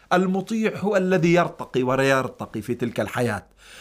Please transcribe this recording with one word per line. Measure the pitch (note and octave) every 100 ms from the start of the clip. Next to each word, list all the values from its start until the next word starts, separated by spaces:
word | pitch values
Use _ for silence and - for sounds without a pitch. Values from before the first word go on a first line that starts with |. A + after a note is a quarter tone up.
| _
المطيع | F3+ F#3 F#3+ F#3+ A3 G#3+ -
هو | G3 G3+
الذي | F#3 F#3 E3+
يرتقي | E3+ E3 - A#2+ C3
ويرتقي | B2+ C3 C3+ C3+ B2+ - G#2 A2+
في | G#2
تلك | A#2+ A2 A2
الحياة، | G#2 B2+ A#2+ G#2 - _ - -